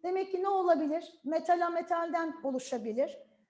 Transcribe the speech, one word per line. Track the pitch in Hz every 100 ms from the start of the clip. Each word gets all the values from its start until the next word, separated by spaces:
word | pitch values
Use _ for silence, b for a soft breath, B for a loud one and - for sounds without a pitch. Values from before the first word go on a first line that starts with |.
Demek | 349 381 381
ki | 370
ne | 392
olabilir? | 392 359 320 302 320 330 -
Metal | 262 320 320 349 339
ametalden | 339 339 339 339 330 330 269
oluşabilir. | 269 254 - 247 220 220 285 - - _